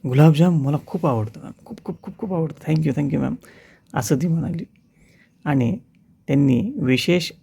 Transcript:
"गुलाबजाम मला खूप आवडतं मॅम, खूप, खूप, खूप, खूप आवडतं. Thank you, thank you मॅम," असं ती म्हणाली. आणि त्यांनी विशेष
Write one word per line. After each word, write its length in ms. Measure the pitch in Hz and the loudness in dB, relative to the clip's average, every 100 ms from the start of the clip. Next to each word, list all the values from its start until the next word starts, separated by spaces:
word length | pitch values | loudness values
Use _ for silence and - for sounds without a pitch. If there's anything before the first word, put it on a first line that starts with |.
| 139 | 0
"गुलाबजाम 540 | 131 156 147 180 165 | 6 6 6 4 2
मला 160 | 135 143 - | 0 -2 -4
खूप 180 | 180 160 | -4 -2
आवडतं 360 | 117 107 - | 0 -4 -10
मॅम, 100 | - - - | -20 -20 -20
खूप, 180 | - | -16
खूप, 180 | - 175 | -14 -14
खूप, 160 | - - | -14 -12
खूप 160 | 214 | -6
आवडतं. 320 | 180 160 - - | -4 -4 -6 -2
Thank 180 | 160 | 0
you, 120 | 156 139 | 0 -2
thank 160 | 143 | -2
you 100 | 151 | -2
मॅम," 140 | 131 - - - - _ _ | -4 -6 -14 -20 -20 _ _
असं 240 | - - 127 | -6 -2 0
ती 100 | 170 | 0
म्हणाली. 360 | 165 - 165 - _ _ _ _ _ _ _ 151 | -2 -2 -6 -10 _ _ _ _ _ _ _ -2
आणि 340 | 139 120 208 - _ _ _ - | 0 0 -2 -10 _ _ _ -2
त्यांनी 440 | 139 139 123 208 285 | 2 4 2 0 -4
विशेष 500 | 131 127 - 175 165 - | 0 0 2 0 -2 -14